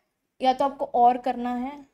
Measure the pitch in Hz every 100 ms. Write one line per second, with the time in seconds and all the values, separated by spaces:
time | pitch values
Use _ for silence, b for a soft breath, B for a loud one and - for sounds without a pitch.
0 | _ _ _ _ 262 262 277 269 294 -
1 | 240 247 262 240 240 247 254 294 277